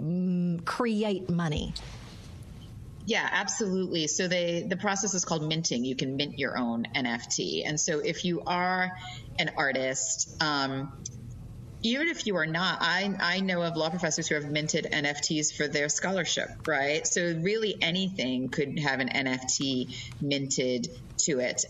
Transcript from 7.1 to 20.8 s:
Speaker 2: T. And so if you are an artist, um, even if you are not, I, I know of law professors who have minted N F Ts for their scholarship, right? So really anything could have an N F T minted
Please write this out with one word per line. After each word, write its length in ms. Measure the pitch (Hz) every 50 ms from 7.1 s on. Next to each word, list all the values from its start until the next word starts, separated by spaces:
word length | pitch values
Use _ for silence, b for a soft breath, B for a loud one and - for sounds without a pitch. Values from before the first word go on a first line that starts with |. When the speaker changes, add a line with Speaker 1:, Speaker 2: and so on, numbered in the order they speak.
| 113 - - -
Speaker 2:
T. 360 | - - 123 82 76 82 -
And 160 | - 151 147
so 180 | - 180 160 151
if 260 | - - 160 - -
you 180 | 180 170 160 -
are 500 | - 180 180 180 180 185 185 185 185 185 B B B B B B B - -
an 100 | 165 - -
artist, 840 | - 151 135 131 131 131 131 131 - - - - - - - - -
um, 520 | 160 151 147 143 135 135 135 135 135 - - - - - - - - - - - - - - - - - - - -
even 260 | 226 247 277 311 339
if 180 | 330 - -
you 100 | 214 196
are 100 | 170 156
not, 320 | 160 160 170 185 180 160 -
I, 340 | - 170 170 185 196 202 190 -
I 220 | - 175 175 190
know 220 | 196 190 180 175 170
of 140 | 170 160
law 140 | 160 156 165
professors 380 | 170 180 175 160 156 - 156 -
who 60 | 156
have 140 | 151 147 143
minted 360 | 147 151 151 151 - 156 147 151
N 140 | - 151 143
F 160 | 143 143 -
Ts 300 | - - 165 151 151 -
for 160 | - - 151 143
their 200 | 147 147 143 151
scholarship, 600 | - - - 180 190 185 160 - - - - - - - -
right? 400 | 160 151 135 139 143 151 160 160
So 280 | - - 196 175 175 170 160
really 360 | 165 196 208 226 220 208 - -
anything 680 | - 165 165 185 190 180 190 - 123 127 127 127 131 127
could 300 | - - 143 135 131 -
have 220 | 151 143 135 131
an 80 | 135 123
N 180 | - 139 135
F 200 | 131 127 123 - -
T 480 | - - 143 135 131 127 123 - B B B B B B
minted 680 | 147 139 143 139 139 135 - - 131 127 123 120